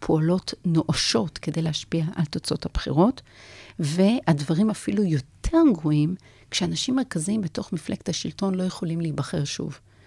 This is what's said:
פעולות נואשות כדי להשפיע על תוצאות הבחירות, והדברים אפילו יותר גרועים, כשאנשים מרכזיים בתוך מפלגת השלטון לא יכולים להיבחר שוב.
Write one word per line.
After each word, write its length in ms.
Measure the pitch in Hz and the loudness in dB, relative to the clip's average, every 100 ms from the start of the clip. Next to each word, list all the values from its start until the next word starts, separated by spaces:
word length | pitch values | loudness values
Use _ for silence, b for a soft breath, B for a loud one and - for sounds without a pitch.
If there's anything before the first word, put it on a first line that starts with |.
פעולות 540 | - 160 160 185 - - | 0 2 2 0 -2 -6
נואשות 720 | 180 160 - - - 226 180 - | 0 0 2 0 0 0 -2 -6
כדי 240 | - 160 | -6 -2
להשפיע 420 | 160 151 - 165 160 | -2 -4 -4 -2 -2
על 100 | 190 | -2
תוצאות 420 | 151 - - 143 - | -4 -4 -4 -4 -4
הבחירות, 560 | - - 143 208 262 - b b b b b | -6 0 4 4 2 -10 b b b b b
והדברים 920 | 147 170 196 247 - 147 143 160 220 | -2 4 4 4 2 0 2 2 2
אפילו 340 | 202 - 202 | 0 -2 0
יותר 580 | 190 151 - - - 330 320 | 2 0 -2 -6 2 6 6
גרועים, 420 | 175 156 151 151 185 b b b | 4 2 2 2 -2 b b b
כשאנשים 460 | - 175 165 - 254 | -4 -2 -2 0 0
מרכזיים 440 | - 170 165 220 | 0 -2 -2 -2
בתוך 320 | 180 - - | -2 -6 -6
מפלגת 360 | 170 - - - | -6 -6 -6 -4
השלטון 460 | 165 165 - 196 | -4 -6 -2 -2
לא 80 | 185 | 0
יכולים 380 | 185 - 170 165 | -2 -2 -4 -2
להיבחר 440 | 165 147 143 165 | -2 -4 -4 -2
שוב. 340 | 143 - - - _ b | -4 -4 -8 -8 _ b